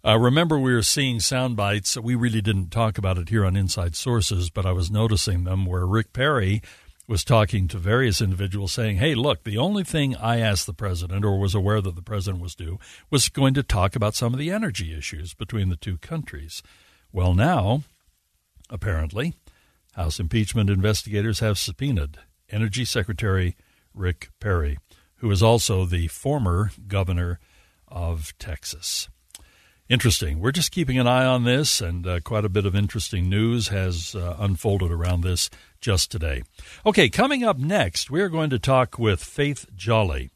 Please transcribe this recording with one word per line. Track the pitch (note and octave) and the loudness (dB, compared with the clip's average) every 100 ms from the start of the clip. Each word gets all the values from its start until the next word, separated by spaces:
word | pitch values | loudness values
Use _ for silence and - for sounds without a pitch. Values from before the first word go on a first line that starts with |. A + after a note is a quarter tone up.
Uh, | B2 A2+ | 4 4
remember, | B2 D3 E3+ D3+ | 6 4 4 2
we | B2+ | 4
were | A#2+ | 2
seeing | - - C3+ A#2 | 2 2 0 0
sound | - C3 B2+ A2 | -2 0 -2 0
bites. | G2+ G#2 - C3 | 0 0 -2 -4
We | A2+ B2 | -2 0
really | A#2+ A2 | 2 2
didn't | G#2+ G2 F2 | 0 0 0
talk | A#2 A2+ G#2+ | 0 0 0
about | G2 F2+ | -2 -2
it | E2 | 0
here | A2 F#2+ | 2 2
on | |
Inside | F#2+ F#2+ - F2 | 2 0 0 -2
Sources, | E2 B2+ A#2+ - F#2 F2 | -2 0 0 2 0 -2
but | - F#2+ | -2 0
I | |
was | F#2 E2+ | 0 0
noticing | G#2+ A2+ G2+ - F2 | 2 2 2 2 0
them | F2 F#2+ | 0 0
where | F2+ F2+ F2+ | 0 0 2
Rick | G#2+ A2 | 0 0
Perry | B2+ C#3 C#3 F#2+ G#2 - - - _ - | 0 0 2 2 0 -4 -20 -20 _ -4
was | G#2 | -4
talking | - A#2 G#2+ G#2 F2+ | 4 4 4 0 -2
to | G2+ | -2
various | F#2 A#2+ B2+ F#2+ | 0 2 2 2
individuals | G#2 F#2 G2 G2+ G2 | 0 0 -4 -4 -6
saying, | - A2 G2 | -4 -2 0
"Hey, | D#3 | 0
look, | B2 C#3+ - | 2 0 -2
the | A2+ G#2 | -4 -2
only | E3 G#3 | 0 0
thing | F3 D#3+ C#3 B2 | -2 -2 -2 -2
I | A2+ A#2 | 0 2
asked | A2 F#2+ - | 2 0 -2
the | |
president | F2+ G2+ F2 F2 F#2+ | -6 -4 -4 -4 0
or | G#2 G2 | 0 2
was | G2 | 2
aware | G2+ F#2+ G#2+ | 2 2 0
that | F#2+ | -2
the | F2 | -8
president | F2 G#2+ F#2 F#2 | -8 -6 -4 -6
was | F2 - | -8 -10
due | E2 F#2+ - - _ | -8 -10 -12 -20 _
was | C#3+ - | 0 0
going | - C3+ | 2 2
to | C3+ | 2
talk | B2+ G#2+ F#2+ | 2 2 2
about | A#2+ G#2 - | 2 -2 0
some | A#2 | -2
of | B2+ | -2
the | D#3 | -4
energy | G#3 G#3+ F#2+ E2 | -4 -4 -4 -8
issues | D#2+ - D2+ E2+ | -8 -10 -10 -12
between | - A2 A2 F#2 | -10 -6 -2 0
the | E2+ | -2
two | - F2 | -4 -8
countries." | - D#3+ - C#2+ D2+ - - _ _ _ _ | -6 -8 -8 -12 -12 -14 -18 _ _ _ _
Well, | F#2 F2+ | 0 2
now, | F2 C#3 E3 F#2 C3+ - _ _ _ _ _ _ _ - | 4 4 2 2 0 -4 _ _ _ _ _ _ _ -14
apparently, | A#2+ A2+ D#2+ D#2 G#2 D#3+ - - _ _ _ _ | -6 -2 -2 -2 -2 -4 -6 -20 _ _ _ _
House | - E2 - | -6 -4 -4
impeachment | E2+ A#2 G#2 A#2+ G2+ | -2 0 0 2 2
investigators | G2 G2+ G#2+ - G#2 A2 G2+ | 2 2 0 -2 -2 -2 0
have | A2 G2 | 0 0
subpoenaed | - F2 C#3 G#2 C#2+ - _ _ _ | -4 -4 -2 -2 -2 -10 _ _ _
Energy | G#2+ A2 A2 A#2+ | -2 -2 -2 -2
Secretary | A#2+ F#2+ - G#2+ F#2+ F2+ - _ _ _ | -2 -2 -2 0 2 0 -4 _ _ _
Rick | G#2 F2+ E2+ - - | -6 -4 -4 -10 -10
Perry, | G#2+ F2 D2 C#2+ _ _ _ _ | -2 0 0 -4 _ _ _ _
who | A2+ | 0
is | G2 | 4
also | A2+ A#2 - F#2 | 6 6 4 0
the | F2+ F2+ E2 | 2 0 -2
former | - C3+ C#3+ G2 F2 A2 - G#2+ | -4 -2 0 2 2 0 -4 -6
governor | G2 F#2 F2 F2 E2+ _ _ _ _ _ | -2 0 0 -2 -6 _ _ _ _ _
of | F2 E2+ E2 D#2 - | -6 -4 -4 -8 -12
Texas. | - D2 - - - - - - _ - - _ _ _ _ | -12 -10 -10 -10 -8 -8 -8 -16 _ -20 -20 _ _ _ _
Interesting. | A#2+ A#2 - D#2+ D2+ | 2 4 2 -2 -2
We're | G#2+ | -2
just | D#3 D#3 | 0 -2
keeping | F3+ C#3 B2+ | -2 0 2
an | A#2+ | 4
eye | B2+ C3 | 4 2
on | B2+ | 2
this, | A#2+ B2+ D3+ - | 2 2 2 -2
and, | E2+ F2 F2+ | -2 -4 -4
uh, | F2 | -4
quite | - A2 G#2 | -2 -2 0
a | |
bit | G2 | 0
of | G2 | 2
interesting | G2 G2+ A2 - F#2+ F2+ | 0 0 -2 -4 -2 0
news | G2 A2+ A#2+ G2+ | 2 2 0 -2
has, | G2+ F#2 E2+ E2 | -2 -2 -2 -6
uh, | G2+ F2 F2 | -6 -8 -2
unfolded | G2+ F#2 A2 G2 F2 | -2 0 0 0 0
around | E2+ F2 F2+ | 0 0 0
this | F2 F2+ - - - _ | 0 -2 -4 -8 -20 _
just | - F#2+ - | 0 0 0
today. | - D#2+ C2 A#1 - - - A3 | -4 -4 -6 -10 -18 -20 0 2
Okay, | G3+ C3+ | 6 4
coming | - C4 C#4 | 4 2 2
up | A#3 C#3+ | 0 0
next, | D3 G3+ G#2 - - | 0 0 0 -2 -4
we | D3 | -2
are | G3 | 0
going | D#3+ D#3 | 0 0
to | B2 | 0
talk | - C3 A#2+ - | 2 2 2 0
with | A2+ F#2 | 0 0
Faith | - - D3 C#3 - F#2+ | -2 -2 -2 -2 -10 -8
Jolly. | G2 A2 G2 C#2 B1+ | 0 2 2 -2 -8